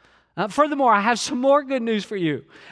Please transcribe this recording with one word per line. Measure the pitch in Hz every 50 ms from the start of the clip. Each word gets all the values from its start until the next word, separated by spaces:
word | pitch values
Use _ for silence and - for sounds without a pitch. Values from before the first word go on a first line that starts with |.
| _ _ _ _ _ _ -
Uh, | 156 202 208
furthermore, | - 277 302 302 294 277 269 240 214
I | 202
have | 202 233 240 -
some | - - 285 247
more | 262 269 277 294
good | 277 262 277 254
news | 233 226 220 208 190
for | - 214
you. | 190 170 156 143 - - _ - - - -